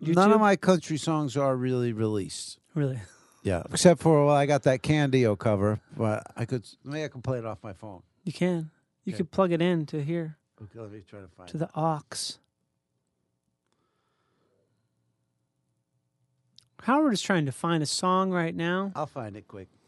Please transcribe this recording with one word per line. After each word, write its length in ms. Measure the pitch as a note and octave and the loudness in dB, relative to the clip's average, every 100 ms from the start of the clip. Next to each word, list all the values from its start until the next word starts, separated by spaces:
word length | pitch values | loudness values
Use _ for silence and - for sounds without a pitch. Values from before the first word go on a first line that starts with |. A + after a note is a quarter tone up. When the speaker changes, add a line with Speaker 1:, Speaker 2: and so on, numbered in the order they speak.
Speaker 1:
none 300 | D3+ E3 G3+ | 0 4 6
of 60 | A3 | 6
Speaker 2:
YouTube? 20 | |
Speaker 1:
my 160 | G#3 F#3+ | 6 4
country 400 | - F3+ - D#3 | 4 2 2 -4
songs 400 | - D#3 D3 C#3 | -2 -2 -2 0
are 180 | C#3 C3 | 0 0
really 360 | B2+ B2+ A#2+ | 0 0 0
released. 640 | A2 A2 G#2+ F#2 - - - _ | 0 -2 -2 -4 -8 -14 -16 _
Speaker 2:
Really? 260 | D#3 C#3 B2+ F#2+ - _ _ | -4 -2 -4 -12 -20 _ _
Speaker 1:
Yeah, 200 | G2 F2 - | -4 -2 -2
except 300 | - F3+ E3 | 4 6 6
for, 240 | E3 D3+ | 6 4
well, 100 | C#3+ | 6
I 120 | C#3+ C#3+ | 4 4
got 160 | C#3+ | 2
that 180 | C#3+ C3 | 2 2
Candio 540 | - D3+ C#3+ C3 A#2 G2+ | 2 2 4 4 4 2
cover, 400 | A#2 G2+ G#2 G#2 - - | 0 2 2 0 -6 -6
but 260 | A2 G#2+ - | -2 -4 -6
I 120 | - A#2 | -10 -6
could, 180 | B2+ - - | -6 -8 -18
maybe 220 | C3 D3+ | -12 -8
I 40 | D3+ | -8
can 120 | B2+ | -8
play 180 | B2 B2+ | -6 -6
it 60 | |
off 140 | A2+ G#2+ | -6 -10
my 120 | A2 | -14
phone. 280 | F#2 A2 F2+ - _ | -16 -16 -18 -20 _
Speaker 2:
You 80 | F#3 | -12
can. 380 | - F3+ F3 D#3+ _ _ _ | -4 -2 -2 -6 _ _ _
You 80 | - | -10
Speaker 1:
Okay. 60 | - | -6
Speaker 2:
could 120 | F3 | -4
plug 200 | - F#3 | 0 0
it 80 | E3+ | 2
in 240 | F3 E3+ D3+ | 2 0 -2
to 160 | D#3 | -6
here. 360 | C#3+ E3+ D#3 D3+ _ _ | -6 -6 -8 -12 _ _
Speaker 1:
Okay, 160 | G#2 A2 | -20 -16
let 120 | G#2+ | -16
me 100 | G#2+ F#2 | -16 -18
try 140 | G#2 | -20
to 80 | F#2+ | -20
find 180 | - F2+ | -20 -12
Speaker 2:
To 60 | D#3 | -8
Speaker 1:
it. 40 | |
Speaker 2:
the 80 | E3 | -8
aux. 280 | - D#3+ D#3 - - - - _ _ _ _ _ _ _ _ _ _ _ _ _ _ _ _ _ _ _ _ _ _ _ _ _ _ _ _ _ _ _ _ _ _ _ _ _ _ _ _ _ _ _ - | -4 -2 -4 -8 -10 -10 -12 _ _ _ _ _ _ _ _ _ _ _ _ _ _ _ _ _ _ _ _ _ _ _ _ _ _ _ _ _ _ _ _ _ _ _ _ _ _ _ _ _ _ _ -8
Howard 300 | - C#4 D4+ | 0 2 2
is 100 | G3 | 0
trying 240 | - F#3 C#3+ | 0 0 -2
to 60 | |
find 300 | - E3+ E3 | -4 -2 -2
a 40 | D3 | -2
song 440 | - F#3 F#3 F#3+ | -2 0 0 0
right 240 | F3+ E3 | -2 -4
now. 380 | F3 E3+ F3+ G3 | -4 -4 -4 -4
Speaker 1:
I'll 120 | F#3 D3+ | -6 -8
find 300 | C#3 A2 G#2 | -8 -12 -12
it 120 | - | -16
quick. 200 | G2+ F#2 _ | -18 -18 _